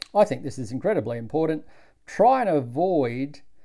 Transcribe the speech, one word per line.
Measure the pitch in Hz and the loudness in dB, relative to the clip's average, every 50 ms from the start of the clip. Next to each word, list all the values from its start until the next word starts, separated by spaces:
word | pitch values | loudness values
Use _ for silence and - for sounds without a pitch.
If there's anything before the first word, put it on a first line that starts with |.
| - - - | -18 -2 2
I | 202 208 | 2 4
think | - - - | 4 2 -4
this | - 131 98 131 | -6 -8 -8 -8
is | 120 98 | -8 -8
incredibly | 127 123 - 196 214 160 107 113 117 117 | -8 -4 -2 0 0 0 -2 -4 -6 -6
important. | 117 110 - 156 160 156 156 - - - - - - _ _ _ _ | -8 -4 -2 0 0 0 -2 -4 -6 -12 -20 -20 -20 _ _ _ _
Try | - - - 208 240 269 262 | -12 0 4 4 6 6 4
and | 240 196 | 2 2
avoid | 160 143 123 120 120 143 175 196 180 151 131 117 117 127 139 143 156 - - - - - | 2 0 0 -2 -2 0 0 2 2 2 0 0 -2 -4 -6 -8 -8 -14 -20 -20 -20 -20